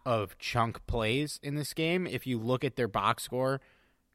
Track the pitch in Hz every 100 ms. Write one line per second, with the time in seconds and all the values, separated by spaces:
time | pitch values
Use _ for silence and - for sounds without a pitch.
0 | 135 113 98 - - 120 113 - - 120
1 | 110 127 147 - 143 147 143 - 160 180
2 | 175 123 131 120 113 127 135 - 117 104
3 | 101 117 - 123 131 135 - _ _ _
4 | _